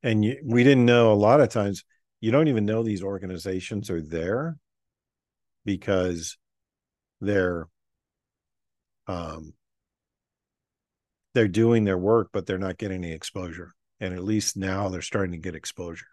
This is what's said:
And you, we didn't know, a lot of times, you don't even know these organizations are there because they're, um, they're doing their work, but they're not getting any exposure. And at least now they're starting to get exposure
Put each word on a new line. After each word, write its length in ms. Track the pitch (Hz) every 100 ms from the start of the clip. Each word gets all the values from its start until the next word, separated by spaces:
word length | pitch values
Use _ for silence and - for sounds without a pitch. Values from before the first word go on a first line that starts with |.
And 200 | 123 110
you, 160 | 107 135
we 200 | 139 120
didn't 200 | 127 135
know, 280 | 120 120 113
a 20 |
lot 260 | 104 104 139
of 80 | 135
times, 340 | 117 101 196 _ _ _ _
you 100 | 110
don't 180 | 131 160
even 180 | 117 104
know 160 | 110
these 200 | 113 101
organizations 840 | 98 98 92 90 92 92 92 104 98
are 140 | 85
there 560 | 78 80 85 113 160 156 _ _ _ _ _ _ _ _ _ _
because 720 | - 95 - 95 90 85 82 - _ _ _ _ _ _ _ _
they're, 460 | 98 101 90 87 80 _ _ _ _ _ _ _ _ _ _ _ _ _ -
um, 480 | 87 82 80 78 - _ _ _ _ _ _ _ _ _ _ _ _ _ _ _ _ _
they're 160 | 123 107
doing 360 | 90 113 117
their 140 | 104 92
work, 300 | 95 113 98
but 140 | 104 90
they're 120 | 92
not 180 | 95 92
getting 260 | 104 92
any 120 | 85
exposure. 600 | 80 - 101 90 82 85 _ _ _
And 140 | 92
at 100 | 90
least 340 | 95 110 - 98
now 320 | 95 95 101
they're 120 | 92
starting 300 | - 104 95
to 60 | 87
get 160 | 90
exposure 520 | 80 - - 87 85 -